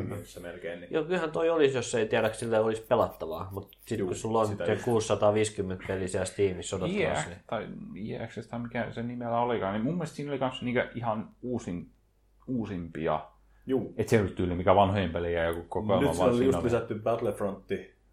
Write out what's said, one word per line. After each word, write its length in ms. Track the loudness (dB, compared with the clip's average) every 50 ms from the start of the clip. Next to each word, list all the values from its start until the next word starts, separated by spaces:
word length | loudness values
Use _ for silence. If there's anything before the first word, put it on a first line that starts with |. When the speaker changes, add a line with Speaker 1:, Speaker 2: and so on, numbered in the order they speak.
| -2 -2
Speaker 1:
mm. 320 | -6 -8 -10 -12 -14 -14
melkein. 380 | -12 -12 -10 -10 -8 -10 -10 -10
Niin. 120 | -8 -4 -2
Speaker 2:
Joo, 100 | -2 0
kyllähän 280 | 0 0 -2 -2 -2
toi 180 | -2 0 2 2
olisi, 280 | 4 6 6 4 4
jos 180 | 2 -2 0 0
ei 100 | 0 2
tiedä, 260 | 2 2 2 2 2 0
sille 260 | -2 -2 0 2 2
olisi 220 | 4 2 0 -2
pelattavaa, 640 | 0 2 4 4 4 2 0 -6 -8 -6 -6 -6 -8 -8
mut 260 | -8 -10 -10 -12 -16 -16 -8
sit 120 | -6 -4 -2
Speaker 1:
Juu, 80 | -2
Speaker 2:
kun 80 | -2 -2
sulla 240 | -2 -2 2 2 4
on 80 | 4
Speaker 1:
sitä 180 | 2 0 0 0
Speaker 2:
se 60 | 0 0
Speaker 1:
just. 120 | 0 2
Speaker 2:
kuusisataaviisikymmentä 1000 | 2 2 2 4 2 2 4 4 6 6 4 2 2 0 -2 -4 -4 -4 -6 -4
peliä 200 | -4 -2 -2 -2
siellä 180 | -2 -2 -2 -2
Steamissa 500 | -2 0 2 2 2 2 -2 -6 -6 -4
odottamassa, 280 | -2 -2 0 0 0 0 0 0 -2
Speaker 3:
E 40 | -2
A 40 | -4
Speaker 2:
niin 100 | -8 -14 -10
Speaker 3:
tai 200 | -6 -6 -6 -6 -6 -10 -12 -12 -12 -12 -10 -8 -8
E 80 | -6 -8
A 40 | -8
Access 240 | -8 -10 -10 -10
tai 120 | -8 -8 -8
mikä 320 | -8 -6 -4 -4 -4 -4
se 120 | -6 -6 -6
nimellä 360 | -6 -6 -6 -4 -2 0 0
olikaan, 340 | 2 2 2 2 0 0 0
niin 100 | 0 0
mun 100 | 0 -2
mielestä 220 | -2 -4 -6 -6
siinä 160 | -8 -6 -4
oli 80 | -2 -2
kans 220 | -2 -2 -4 -4
niinkö 280 | -4 -2 0 0 0 -2 -4
ihan 340 | -4 -2 -2 -2 -2 -4 -8 -12 _
uusin, 480 | -6 -6 -4 -4 -4 -4 -6 -6 -8 -12 -18 _ _ _ _ _ _ _ _ _ _
uusimpia. 760 | -6 -4 -4 -4 -4 -6 -6 -6 -8 -6 -2 0 0 0 0 -2 -8 -18 _ _ _ _ _ _
Speaker 1:
Juu. 280 | -2 -2 -2 -2 -2 -4
Speaker 3:
Et 120 | -4 2 4
se 60 | 4
ei 60 | 4
ollut 140 | 4 2 0
tyyli 200 | -2 -2 0 0
mikä 200 | 2 6 6 8
vanhojen 340 | 8 8 6 6 2 2 0
pelejä 320 | 0 -2 0 0 0 2 2
joku 160 | 0 0 -2 -4 -4
kokoelma, 260 | -4 -2 0 2 4
Speaker 1:
Nyt 100 | 4 4
Speaker 3:
vaan 80 | 2 2
Speaker 1:
se 80 | 4 4
oli 80 | 4 4
Speaker 3:
siinä 120 | 4 4
Speaker 1:
just 120 | 4 4
Speaker 3:
oli 80 | 2 2
Speaker 1:
lisätty 300 | 2 0 0 0 -2 -6 -4
Battlefrontti. 960 | -2 0 0 0 0 -2 -2 -2 -2 -4 -4 -6 -6 -6 -6 -6 -6 -8 _ _ _ _